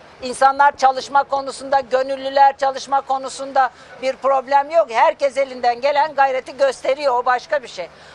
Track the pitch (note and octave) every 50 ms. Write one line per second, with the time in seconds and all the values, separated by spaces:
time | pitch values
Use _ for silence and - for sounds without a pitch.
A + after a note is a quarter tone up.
0 | - - - - C4 B3 A#3+ - C4+ C4+ C4+ C#4 C#4+ C#4+ C#4+ - C4 C4 C4 C4
1 | - A#3+ C#4 C#4 C4+ - C#4 C#4 C4+ C4+ - - C4+ C4+ C#4 C#4 B3+ A3 B3+ C4
2 | C4 C4+ C4+ C4 C4+ C4+ C4+ C#4 C#4 C4+ C4+ - C#4 C4+ C4 B3+ - B3 C#4 C#4
3 | C4+ - C4+ C4 C4+ B3+ - - C4+ C#4 C4 C4+ C4 B3 - - - - - -
4 | B3+ C4 C4 - - C4+ C4+ C4+ B3 C4 C#4 C#4 C#4+ D4 E4 E4 D4 A#3+ A3 A#3
5 | C#4+ E4 D#4 - C#4+ C4+ B3 C4+ C#4 C4 B3+ B3+ A#3+ A#3+ A#3+ A#3+ C4 C#4+ C#4+ C#4+
6 | D4+ D#4 C#4+ C#4 C4+ C4+ B3+ C4 B3+ E4+ C#4 B3+ C#4 C4+ B3 - - - C4+ D4
7 | D4 C#4 A#3+ B3 B3 B3+ B3 A#3+ - - D4+ C#4+ A#3+ G3+ - F#3+ E3+ D3+ - -
8 | - -